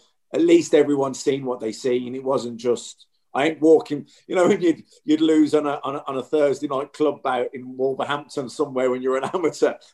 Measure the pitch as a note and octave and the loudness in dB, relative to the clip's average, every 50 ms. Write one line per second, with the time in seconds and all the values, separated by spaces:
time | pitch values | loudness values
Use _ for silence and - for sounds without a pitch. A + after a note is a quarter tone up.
0 | _ _ _ _ _ _ - C3+ E3 F3 E3+ E3+ D3+ - E3+ D3+ C#3 C#3+ D3 C#3 | _ _ _ _ _ _ -2 0 4 6 6 6 6 4 4 4 4 4 2 0
1 | C3+ C3+ B2+ - - D3 C3+ C3+ C3+ B2+ B2 A#2 A#2 A2 G#2+ - - C3 B2 B2 | 0 -2 -4 -4 -2 -2 -2 -2 -2 -6 -6 -6 -6 -8 -6 -4 -2 -2 -2 -2
2 | B2 A#2+ B2+ C3 C3 C3 C3+ B2 A2+ A#2+ A#2+ A2+ A#2+ B2 A#2 A2 - - - _ | -2 -6 -10 -6 -4 -2 -2 -2 -4 -6 -10 -4 -2 -2 -2 -2 -4 -12 -20 _
3 | _ _ _ _ _ _ - B2 C#3+ D#3+ D#3 C#3 D3+ D#3+ D#3+ D#3 D3+ - D3 C#3+ | _ _ _ _ _ _ -4 -2 -2 -2 0 2 6 6 6 6 4 0 -8 -8
4 | - - _ _ _ - E3+ F#3+ F3 G3 G#3 E3+ F3+ E3+ D#3 - - _ _ _ | -8 -12 _ _ _ -4 0 2 4 4 4 2 2 2 0 0 -4 _ _ _
5 | - D3+ D3+ D3+ D#3+ D#3 D#3 D#3 D3+ C#3+ D3+ D3+ D3 C#3+ C#3 D3 - C#3 C#3 - | -2 0 2 2 4 4 4 4 4 4 2 0 0 -2 -4 -4 -6 -8 -8 -8
6 | - C#3+ C3+ C3 - - D#3+ D3+ C#3+ C#3+ C3 B2 D3 C#3+ C#3 C3 D3 - - - | -6 -6 -6 -6 -4 -2 0 2 2 2 0 -2 -4 -6 -4 -6 -6 -6 -4 -2
7 | D3+ F3+ G3 - - C#3 B2+ B2 B2 B2 - B2 B2+ B2+ B2+ B2+ C3 C3+ C3 C3 | -2 -2 -2 -2 -4 -4 -2 -2 -4 -6 -8 -12 -14 -12 -6 -4 -2 -2 -2 -4
8 | B2+ B2 D3 D3 D3 - - D3 C3 A2+ - - D3 C#3 C3 B2+ C3 B2+ B2 B2+ | -4 -4 -6 -6 -8 -8 -8 -8 -8 -6 -4 -4 -4 -4 -2 0 0 0 0 -2
9 | B2+ C3 C3 C3+ C3+ A#2 - F#3+ E3 C#3+ - - D#3 C3 - - _ _ | -2 -2 -2 -2 -2 -4 -4 -2 -2 -2 0 0 0 0 0 -4 _ _